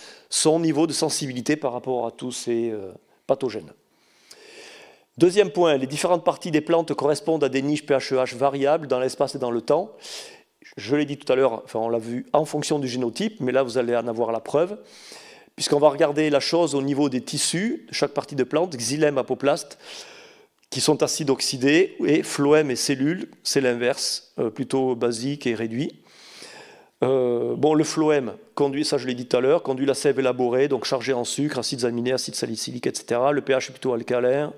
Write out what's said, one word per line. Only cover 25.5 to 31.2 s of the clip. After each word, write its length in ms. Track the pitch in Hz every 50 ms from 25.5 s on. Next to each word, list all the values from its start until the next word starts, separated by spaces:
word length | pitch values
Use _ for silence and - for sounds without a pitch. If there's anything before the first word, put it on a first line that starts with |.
| 113
réduit. 460 | 107 117 113 113 123 160 - - - _ _ - - - - - - - - - - - - - - - _ _ -
Euh, 540 | 123 127 135 131 123 123 120 117 120 120 120
bon, 160 | 120 131 151 156
le 80 | 151
phloème 520 | 156 156 - 160 151 156 151 143 127 104 92 - - _ -
conduit, 300 | - 143 143 135 143 151
ça 140 | - 147 135
je 80 | 123
l'ai 80 | 127 123
dit 120 | 123 123
tout 100 | - -
à 40 | 123
l'heure, 220 | 123 135 156 170
conduit 240 | - 135 131 127 139
la 80 | 139 127
sève 240 | - - 147 127 135
élaborée, 500 | 131 127 127 123 127 120 120 127 139 143
donc 160 | 139 117 -
chargée 300 | - 139 123 113 131 131
en 100 | 120